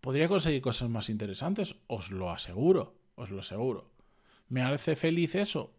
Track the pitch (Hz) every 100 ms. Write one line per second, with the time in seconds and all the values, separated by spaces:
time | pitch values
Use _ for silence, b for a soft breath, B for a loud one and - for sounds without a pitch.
0 | 131 135 165 196 160 143 131 110 120 117
1 | 104 110 104 95 151 208 190 - _ 113
2 | 92 95 90 85 - 90 151 185 104 -
3 | _ - 117 98 - 101 127 101 - _
4 | b b b b b 127 127 143 - 147
5 | 165 170 165 185 202 - 107